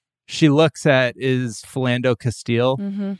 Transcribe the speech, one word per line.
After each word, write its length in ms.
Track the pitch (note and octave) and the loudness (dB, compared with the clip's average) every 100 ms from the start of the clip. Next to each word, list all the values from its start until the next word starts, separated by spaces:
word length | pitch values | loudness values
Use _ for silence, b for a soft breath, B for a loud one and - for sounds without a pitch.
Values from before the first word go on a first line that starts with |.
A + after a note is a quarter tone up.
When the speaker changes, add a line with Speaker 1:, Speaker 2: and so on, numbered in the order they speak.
| _ _ - | _ _ -14
Speaker 1:
she 220 | - D#3+ | 2 4
looks 360 | C#3+ D#3 - D#3 | 4 2 2 2
at 300 | C3 B2+ A2+ | 2 2 -2
is 440 | C3 C3 B2 G#2+ - | -2 -2 -2 -8 -12
Philando 480 | - B2+ B2 B2+ A#2+ | -4 -2 0 0 -2
Castile, 640 | B2 - - A#2 B2 C3+ | -2 -6 -2 0 0 -2
Speaker 2:
Mm-hmm. 360 | G3+ G3 G3 G3 | -6 -8 -8 -8